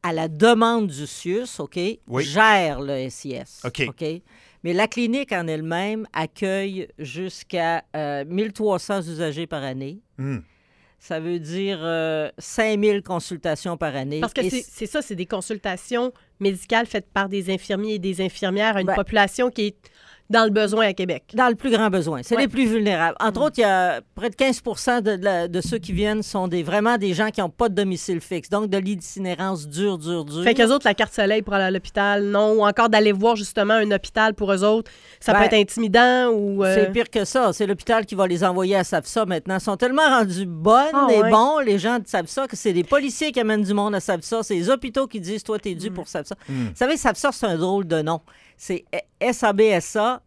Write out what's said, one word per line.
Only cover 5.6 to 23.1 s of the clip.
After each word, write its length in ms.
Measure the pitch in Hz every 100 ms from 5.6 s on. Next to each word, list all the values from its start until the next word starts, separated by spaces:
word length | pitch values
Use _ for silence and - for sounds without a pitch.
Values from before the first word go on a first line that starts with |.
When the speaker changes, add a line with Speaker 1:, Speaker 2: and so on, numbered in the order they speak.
| 160 170 202 220 220
Speaker 1:
accueille 800 | - 160 - 196 190 196 190 - -
jusqu'à, 880 | 143 147 185 - - 180 165 165 _ 151
euh, 300 | 147 143 143
mille 240 | 185 214
trois 280 | 202 214 180
cents 220 | - 196
usagers 460 | 165 160 165 147 170
par 160 | 156
année. 360 | 135 131 135 196 _ -
Speaker 2:
Hmm. 220 | 135 123 - _ _ _ _ _
Speaker 1:
Ça 220 | - 160
veut 180 | 160 175
dire, 400 | 151 175 196 185
euh, 480 | 165 165 160 156 151 -
cinq 380 | - - 220 208
mille 240 | 214 202
consultations 760 | - 175 - 165 170 151 180 165
par 180 | 160 135
année. 260 | 135 151
Speaker 3:
Parce 120 | 226
que 80 | -
Speaker 1:
Et 80 | 185
Speaker 3:
c'est, 120 | 254
Speaker 1:
c- 40 | -
Speaker 3:
c'est 120 | - 214
ça, 160 | 302
c'est 100 | 285
des 140 | 190 185
consultations 840 | 202 - 214 202 180 - 240 254 - _ _
médicales 480 | 196 185 - 226 233
faites 200 | 208 -
par 160 | 196 196
des 240 | 196 180
infirmiers 420 | 190 - 196 214 214
et 40 |
des 220 | 190 180 190
infirmières 500 | - 196 202 214 202
à 40 |
une 60 | 185
Speaker 1:
Ben, 80 | 190
Speaker 3:
population 560 | 190 214 196 - 247
qui 160 | 240 208
est 80 | - _ _ - - _
dans 160 | 226
le 60 | 220
besoin 380 | 202 208 214 214
à 60 |
Québec. 400 | 185 180 151 _ 220
Speaker 1:
Dans 140 | 254
le 40 |
plus 160 | 233 269
grand 220 | 226 214
besoin. 300 | 185 160 139
C'est 120 | 120 233
Speaker 3:
Ouais. 60 |
Speaker 1:
les 60 | 262
plus 180 | 240 247
vulnérables. 500 | 220 208 175 165